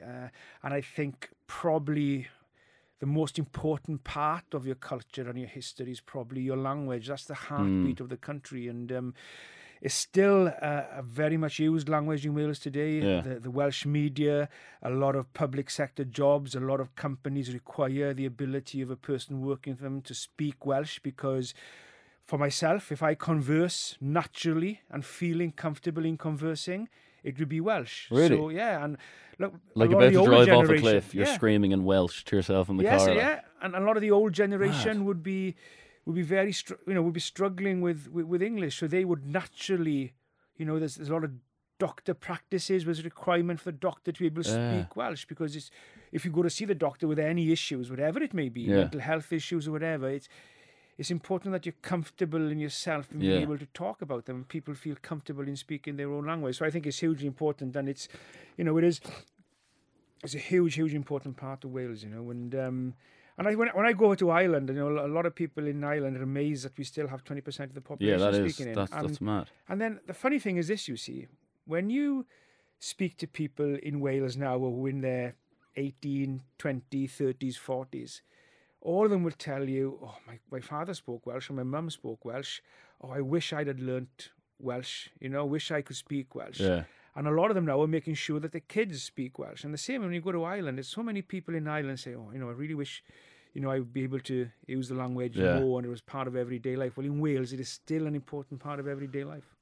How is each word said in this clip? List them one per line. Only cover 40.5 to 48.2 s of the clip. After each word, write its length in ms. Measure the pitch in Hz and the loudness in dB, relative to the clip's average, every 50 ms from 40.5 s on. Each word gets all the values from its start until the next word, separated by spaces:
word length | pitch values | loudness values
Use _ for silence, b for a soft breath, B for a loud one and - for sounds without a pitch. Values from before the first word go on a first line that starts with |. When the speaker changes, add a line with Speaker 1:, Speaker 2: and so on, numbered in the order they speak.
| _ - | _ -6
Speaker 1:
you 80 | 160 | -4
know, 120 | 151 156 160 | -2 0 0
there's, 180 | 160 147 135 | -2 -2 -4
there's 120 | - 151 143 | -6 -4 -2
a 40 | 156 | -2
lot 100 | 165 160 | -2 -2
of 60 | 151 131 123 - _ _ _ _ _ _ - | -4 -6 -8 -16 _ _ _ _ _ _ -2
doctor 340 | 190 185 - - - - 131 | -2 -2 -2 -4 -4 -4 -4
practices, 720 | - - - 175 156 - - - 185 - - 190 185 160 | -4 -4 -8 -8 -8 -6 -4 -4 -2 0 0 0 0 2
was 160 | 165 170 156 | 0 -2 -2
a 20 | 160 | -4
requirement 560 | 165 - - - - 175 175 175 175 175 151 | -10 -12 -6 0 2 2 4 4 2 -2 -4
for 120 | - 180 | -6 -8
the 80 | 160 139 | -6 -4
doctor 340 | - 180 - - - 180 160 | -2 -4 -4 -4 -4 -6 -4
to 80 | - | 0
be 60 | 185 | 0
able 160 | 160 156 160 165 | 0 0 0 0
to 80 | - | 0
Speaker 2:
Yeah. 300 | 110 113 120 120 117 107 92 | 0 2 2 2 0 0 -2
Speaker 1:
speak 140 | 87 - | -2 -4
Welsh, 280 | 107 120 - 160 139 - | -4 -4 -4 -4 -6 -10
because 300 | - - - 165 151 143 | -10 -8 -6 -6 -6 -6
it's, 140 | 156 139 - - b b b b b b b b | -8 -12 -14 -20 b b b b b b b b
if 120 | 165 - | -4 -4
you 40 | 180 | -2
go 120 | 151 165 175 | 2 2 2
to 80 | 170 | 2
see 160 | - - 214 | 0 -2 -2
the 80 | 202 196 | -2 0
doctor 340 | 147 160 143 131 - - 156 | 0 0 -2 0 0 -2 0
with 100 | 151 151 | 2 2
any 320 | 156 156 165 175 170 156 165 | 2 2 2 2 4 4 2
issues, 380 | 165 - - 160 127 123 120 | 2 0 -2 -4 -4 -6 -6
whatever 320 | 131 123 143 156 165 269 | -4 -2 0 0 0 0